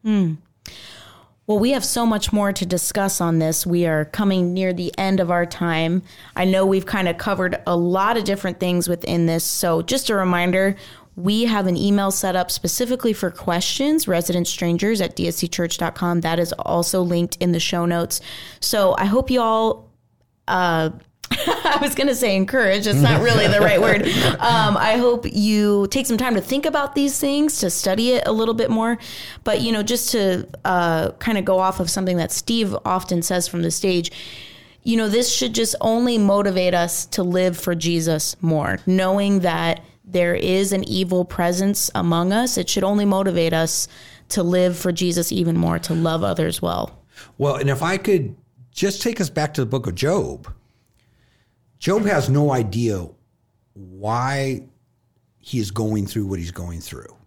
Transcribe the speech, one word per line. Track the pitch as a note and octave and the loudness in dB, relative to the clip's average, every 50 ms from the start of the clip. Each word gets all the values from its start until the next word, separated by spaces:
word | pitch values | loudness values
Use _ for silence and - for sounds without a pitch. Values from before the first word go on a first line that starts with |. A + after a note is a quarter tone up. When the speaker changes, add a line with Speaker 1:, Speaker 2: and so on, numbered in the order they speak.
Speaker 1:
Hmm. | - A3 G#3+ G3+ F#3+ E3 D#3+ D3+ _ _ _ _ _ - - - - - - - - - - - - _ _ _ _ | 0 0 2 2 2 0 0 -4 _ _ _ _ _ -18 -18 -18 -20 -20 -20 -20 -20 -20 -20 -20 -20 _ _ _ _
Well, | - G#3+ G#3 | -2 0 2
we | A3 B3 | 2 2
have | C#4 B3+ - | 2 0 0
so | - - B3 A#3 | -2 -2 0 0
much | A3+ A3 G#3+ - - | 2 0 0 0 0
more | - G#3 G3+ G3+ | 0 2 2 0
to | F#3+ - F#3+ | 0 -2 -4
discuss | F3 F3+ F3 - - - G#3+ G3 G3 F#3+ - | -2 -2 -2 -2 -2 -2 -2 -2 -2 0 0
on | F3 E3+ E3 D#3+ | 0 0 2 2
this. | D#3+ D#3+ D#3+ - - | 2 0 0 -2 -2
We | F#3 E3+ F3 F3 | 0 0 2 2
are | E3 D#3 D3+ D3+ | 2 0 0 -2
coming | D3+ - - G#3+ G3 F#3+ F#3 F3+ F3 | -4 -4 -2 0 0 2 2 0 0
near | F3+ F#3+ F#3+ F#3 | 0 -2 -2 -2
the | F3+ F3 F3+ E3+ - - | -2 -2 -4 -6 -4 -2
end | G3 F#3+ G3 F#3+ | 0 0 2 2
of | F3+ E3+ | 2 2
our | F3 F3 F3 | 2 0 0
time. | E3+ - - E3+ E3+ E3 D#3+ E3 E3 E3+ F#3 F3+ - - - - - - | -2 -2 -4 -2 0 0 0 0 0 0 -2 -4 -6 -20 -20 -20 -12 -6
I | - F3+ | -2 0
know | F#3+ F#3 F#3+ F#3+ | 2 2 4 4
we've | F#3+ F#3+ F#3+ F#3+ | 4 2 2 0
kind | - - G3+ F#3 | -2 -4 -2 0
of | F3 E3+ E3+ | -2 -2 -2
covered | - A3 G3 F#3 F#3 F3+ F3+ - - - | -2 -4 -2 0 0 -2 -2 -4 -2 -2
a | F3 | 0
lot | F3 E3+ F3 F3+ F#3 G3 G#3+ A#3+ | 0 2 2 2 2 2 2 0
of | A#3 G3 | 0 0
different | F#3 G3 G3 - F#3 F3 - | -2 -2 -2 -2 -6 -4 -2
things | F#3 F3+ F3+ F3 E3+ E3+ | -2 0 0 0 0 0
within | F3 E3 - - - E3+ E3+ | -2 -4 -2 -2 0 2 2
this. | E3 E3 E3 - | 2 2 0 -2
So | - - - - F3 E3 E3 | -2 -4 -2 0 0 0 0
just | E3+ - B3 C4+ C4 - | 0 0 -2 -2 0 0
a | A3 | 0
reminder, | G3 F#3+ F#3 F3+ F3 F3 F3+ F3+ F#3 F#3+ G3 G3 G3 - - - - - _ - | 0 2 2 2 2 2 2 2 2 2 2 0 -4 -10 -20 -20 -20 -20 _ -14
we | F#3 F3 F#3+ G#3 A3 A#3 | -4 -2 0 2 2 2
have | A#3 A3 G#3 G3 F#3 | 2 2 0 0 0
an | F3 | 0
email | E3 - G3+ G3+ G3+ G3 G3 | 0 2 2 2 2 2 0
set | F#3+ - - F#3+ F3+ | -2 -2 -2 0 0
up | F#3 F3+ F3+ | 0 0 -2
specifically | - - - F3 - - B3 A#3 B3+ B3+ - A#3 | -4 -4 -4 -4 -2 -2 0 -2 -2 0 0 0
for | G#3+ - - F3+ | 0 0 -2 -6
questions, | - - - - F3 F3 F#3 - - - F3+ G3 D#4 D#4+ - - | -6 -4 -4 -2 -2 0 0 -2 -2 0 0 2 2 2 2 2
resident | F#3 E3+ E3+ - F3 F3+ E3+ - | 0 0 0 0 0 0 0 -2
strangers | - - F3+ E3+ E3+ E3+ G3+ G#3 A3+ G3+ | -4 -2 0 0 0 0 0 0 0 0
at | F#3 E3+ - | -2 -4 -2
D | - F3 E3+ | -2 -2 -2
S | E3 | -2
C | - - | -2 -4
church | E3+ - - F3 E3+ - - | -4 -2 -4 -4 -4 -2 -4
dot | F3 E3 - | -4 -4 -4
com. | - F3+ F3 F3 E3+ | -2 -2 0 0 0
That | E3 E3 E3 E3+ | 0 0 0 0
is | E3+ E3+ - | 0 -2 -4
also | - - - - E3+ E3+ - - F#3 | -6 -4 -2 0 0 0 0 0 0
linked | F#3 E3+ F3 E3+ E3+ E3+ - | 0 0 0 0 0 -2 -2
in | - F#3+ F3+ | -2 0 0
the | E3+ E3+ | 2 0
show | E3 - - F3 E3+ | 0 -2 -2 0 0
notes. | F3 E3+ E3+ E3+ E3+ - - - - - - - - - - | 0 0 0 -2 -2 -4 -8 -8 -12 -16 -16 -16 -18 -12 -6
So | - - - G#3+ G3 F#3 - - | -4 -2 2 2 4 4 4 2
I | F#3+ | 2
hope | G3+ G3+ B3+ C4 C4 | 2 2 2 2 2
you | B3 B3 | 2 2
all, | A#3 A3+ A3 A3 A3+ A3 - - - - _ _ _ _ _ _ _ _ _ _ _ - | 2 2 2 2 2 0 0 -2 -8 -20 _ _ _ _ _ _ _ _ _ _ _ -2
uh, | - F#3 F3+ F3 E3 E3 D#3+ D#3+ - - - _ | 0 2 2 2 2 2 0 0 -4 -6 -18 _
<laughs> | _ _ - - | _ _ -8 -6
I | - - D5+ - - - - D#4+ D4 - | -6 -2 0 -2 -2 0 0 0 2 2
was | C#4+ C#4+ C#4+ | 0 0 0
gonna | - C4+ C#4+ B3+ | 0 0 0 2
say | B3 B3+ A3 F#3+ | 2 2 2 2
encourage. | F#3+ F#3+ F#3+ - C4 A#3 G3 F#3+ G#3 G#3 | 2 0 2 2 2 2 4 2 2 2
It's | A3 G3+ C#3 | 2 4 4
not | D3 C#3+ - - | 6 6 6 4
really | A3 A#3+ A3+ A3 G#3 | 4 4 4 4 4
the | - G#3 G#3 | 4 4 6
right | G#3 - G#3 - | 4 6 4 4
word. | - A3 - G3+ - | 4 4 4 2 2
Speaker 2:
<laughs> | - - - - - - - | 2 2 2 2 2 0 0
Speaker 1:
Um, | - A#3 A#3 A3+ G#3+ G#3 G#3 | 2 2 4 4 4 2 2
I | - - A3 A3 | 2 2 2 2
hope | A#3+ B3 B3 A#3+ A#3 A#3+ - | 4 4 2 2 0 -2 -4
you | - G#3 G#3 A3 G#3+ G#3 G#3 G#3 G3+ G3+ G3+ G3 | -2 0 2 2 4 4 4 4 4 2 2 0
take | - C4+ C4 | 0 -2 0
some | C4+ A#3 G#3+ | 0 0 0
time | B3 B3+ A#3 | 0 0 0
to | G3 | 0
think | F3+ - C4 C#4 C#4+ | 0 0 -2 0 0
about | D#4 C#4+ F4 C#4 C#4 C#4 | 0 0 0 -2 0 0
these | D4 C#4 C#4+ C4+ - | 0 0 0 0 0
things, | - C#4 C#4 D4 D4 D#4 D4 - | -2 0 2 2 2 0 0 0
to | G#3+ F3+ | -2 -2
study | F3 - - G3 F#3 G#3+ A3+ B3 | -2 -2 0 0 0 2 2 2
it | B3+ A#3+ - | 2 2 2
a | - | 0
little | A3 A3 A3+ A3+ A#3 | 0 0 0 0 0
bit | A3+ A3+ A3 | 0 0 0
more. | A3+ A3 A3 A3+ A#3+ A3+ - - - - - - - - - | 0 0 0 0 -2 -4 -6 -14 -16 -14 -14 -16 -16 -8 -4
But, | - G#3+ - | -2 -2 0
you | - A3+ | 0 0
know, | A3+ G#3+ G#3 | 0 0 0
just | G#3+ A#3+ A#3+ - - | -2 -2 -2 -2 -2
to, | - A3+ G3+ F#3+ F#3 F3+ - - - - - | 0 2 2 2 0 -2 -4 -8 -14 -8 -2
uh, | - F#3 F3+ F3 E3+ E3 D#3+ D#3 - | 0 0 2 2 2 2 0 0 -2
kind | - - - A#3 A3 G3+ | -4 -4 -2 -2 0 0
of | F#3 | 2
go | - F#3+ F#3 | 2 2 2
off | F#3 F#3+ F#3 - | 2 0 0 -2
of | F#3 E3+ | -4 -4
something | - G3 F#3+ F#3 F3+ | -2 -2 -2 0 0
that | F3 D#3+ - | 0 -2 -2
Steve | - - - - A#3 A#3 A3 F#3+ G3+ - - | -4 -6 -4 -2 0 0 0 -2 -2 -4 -2
often | - F#3 F#3 F3+ - F#3 F3 | -2 -2 -2 -2 0 -2 -2
says | E3 - F#3 F3+ F3 | 0 0 0 -2 -2
from | - - F3 | -2 -4 -2
the | E3+ E3 | -2 -2
stage, | D#3+ - - F#3+ F#3 F3 E3+ - - - - - - - - - - - - - - _ | -2 0 0 0 0 0 0 -2 -8 -12 -18 -18 -18 -18 -18 -20 -20 -20 -20 -20 -20 _
you | _ - A3+ | _ 0 0
know, | A3+ A3 G#3+ | 2 2 2
this | G3+ A#3 B3 A#3+ | 2 2 2 2
should | - - B3+ B3 A3 | 0 -2 -2 -2 0
just | A3+ A3+ A3 - - | -2 -2 -2 -2 0
only | - A3 A3+ A#3 A#3+ B3 A#3+ A3+ | 0 0 2 2 2 2 2 2
motivate | G#3 G3 G3 G3+ G3+ G3+ F#3 F#3 F3+ F3+ F3 | 4 4 4 4 2 2 0 2 2 2 2
us | F3 E3+ F3 - - - | 2 0 0 -2 -6 -6
to | - - - | -6 -2 -2
live | F#3 F3+ F3 F#3 F#3 F#3 F3 | 0 0 2 2 2 2 0
for | - - - F3 | -2 -2 -2 -2
Jesus | E3 D#3+ E3+ E3+ E3 E3 E3 D#3+ D#3 - - - _ | 0 0 0 0 0 0 0 0 0 -2 -4 -6 _
more, | - E3 D#3+ D3+ C#3+ - F#2+ - - | 0 0 0 2 0 -2 -4 -2 0
knowing | - F#3 F#3+ F#3+ F#3 F#3+ G3+ G3+ G3+ G3+ G3 | 0 2 2 2 2 2 2 2 2 2 2
that | F3 F3 E3 E3 E3 E3+ E3 - - - - _ _ | 2 2 0 0 0 0 -2 -2 -6 -20 -20 _ _
there | - F3+ F3+ F3 F3 F3 | -4 0 0 2 2 2
is | - - F3+ F#3 F#3+ G3 F#3+ | 0 0 0 2 2 2 0
an | G3 F#3+ F#3 - | 0 -2 -2 -2
evil | - F#3 F#3 F3 F#3 F3+ F3+ | -2 -2 0 0 2 0 0
presence | F3+ - - F3 E3+ F3+ F3+ G3 G3 G3+ - - - - | 0 -2 -2 0 0 0 2 0 0 0 0 -2 -2 -2
among | - F3+ E3+ E3+ E3+ F3 F#3 | -2 0 0 2 2 2 2
us. | G3 A3 B3 B3+ - G3 | 2 2 0 0 -2 -4
It | F3+ - | -4 -2
should | - G3+ F#3 | -2 0 0
only | F#3+ G#3 G#3 G#3 | 2 2 2 2
motivate | G3+ F#3+ F#3+ G3 F#3+ F3 F3 E3 E3 | 2 2 2 0 0 0 2 0 2
us | D#3+ D#3+ E3 D#3+ - - - - - - - - - - - _ | 2 0 0 0 -2 -4 -4 -6 -10 -20 -20 -20 -20 -20 -6 _
to | - G#3 | 0 0
live | F3 E3+ F3+ F3+ F3+ F3+ F3+ | 2 2 4 4 4 2 0
for | F3 - F#3 | -2 -4 -4
Jesus | F3 E3 F#3 F3+ E3+ F3 E3+ - | -2 0 -2 -2 0 -2 -2 -2
even | - F#3+ F3 E3+ E3 | -2 0 0 2 2
more, | E3+ E3+ E3 E3 E3+ | 2 2 0 0 -2
to | E3+ - D#3+ | -2 -2 -2
love | E3 E3 E3 D#3+ E3 F3+ | 0 0 0 0 0 0
others | - F3 F3 D#3+ - - - | -2 0 0 -2 -2 -2 -4
well. | - E2+ E2+ - A1 - - - _ _ _ - - - _ - | -4 -2 -2 -2 -4 -6 -10 -20 _ _ _ -20 -20 -20 _ -2
Speaker 3:
Well, | C3+ C#3+ C3+ | -2 0 0
and | B2+ C3+ C#3 | 0 0 -2
if | C3+ B2+ | 0 0
I | - E3+ F#3 | -2 -2 -2
could | F#3+ G3 A3 G3+ F3 C3+ G#2 - - _ _ _ _ - _ | -2 0 0 2 2 0 -2 -8 -14 _ _ _ _ -20 _
just | _ - - G3 G3 - | _ -2 -2 -2 -2 -2
take | - A#3+ A3+ - | -4 -4 -2 -2
us | F#3+ C#3+ | -4 -2
back | - D#3+ D3+ D3 D3+ | -2 -2 -2 -2 -2
to | - | -4
the | C3 | -4
book | A2 A#2+ C3+ A2+ | -2 -2 -4 -4
of | G#2 F2+ | -4 -4
Job. | F2 B2+ D3 F3+ G#3 D#2+ B1+ C#2 - - - - - _ _ _ _ _ _ _ _ _ _ _ _ _ _ _ _ _ _ _ _ _ _ _ _ | -2 0 0 0 0 -2 -4 -6 -10 -12 -14 -16 -16 _ _ _ _ _ _ _ _ _ _ _ _ _ _ _ _ _ _ _ _ _ _ _ _
Job | - E3+ F#3+ A3 G#3+ | -2 0 0 2 2
has | G3+ G3+ D3+ B2 - | 2 2 2 2 2
no | C3+ C#3+ D3 D3 | 2 2 4 2
idea | C3+ B2+ A2+ G2+ F#2 A#2 A#2+ A2+ G#2 F#2 E2+ - - _ _ _ _ _ _ _ _ _ _ _ _ | 2 0 -2 -2 -2 0 0 0 0 -2 -6 -10 -16 _ _ _ _ _ _ _ _ _ _ _ _
why | G2 G2 F#2 F#2 F#2+ G2+ G#2+ A2+ A#2+ B2+ C3 C#3 C#3 C3+ C3+ C3 - - - _ _ _ _ _ _ _ _ _ _ _ _ _ _ | -20 -20 -20 -18 -8 -4 -2 -2 -2 -2 -2 -2 -2 -2 -4 -4 -6 -10 -16 _ _ _ _ _ _ _ _ _ _ _ _ _ _
he | _ - - B2 | _ -6 -4 -4
is | G#2+ G2 | -4 -2
going | G2 A2 A2 A2 G#2+ G#2+ G2 | -4 -4 -2 -2 -2 -2 -4
through | F#2+ - A2 G#2 | -4 -4 -4 -4
what | F#2+ G2 F2+ | -4 -4 -6
he's | E2+ E2+ | -6 -10
going | F2+ F#2 F2 E2+ E2+ E2 | -10 -10 -10 -10 -10 -12
through. | - - - B1+ - - - _ _ | -12 -14 -14 -16 -16 -18 -20 _ _